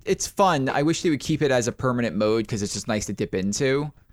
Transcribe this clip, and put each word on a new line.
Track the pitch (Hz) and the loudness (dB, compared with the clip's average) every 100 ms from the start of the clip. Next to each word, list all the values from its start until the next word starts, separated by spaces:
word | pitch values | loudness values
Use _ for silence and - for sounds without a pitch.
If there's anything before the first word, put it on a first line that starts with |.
| - | -4
it's | 185 - | -2 -2
fun. | - 190 151 131 | 2 2 4 0
I | - | 0
wish | 151 165 | 2 2
they | 180 | 0
would | 139 | 0
keep | - 151 | 0 0
it | 147 | 2
as | 127 113 | 2 0
a | |
permanent | - 131 123 117 90 | -2 -2 0 0 0
mode | 107 113 107 | 2 2 0
'cause | 110 | -2
it's | 101 | -4
just | 98 - | -4 -4
nice | 107 107 | -2 -2
to | |
dip | 101 101 98 | -4 -4 -2
into. | 98 - 135 139 147 - _ | -2 0 0 0 -2 -10 _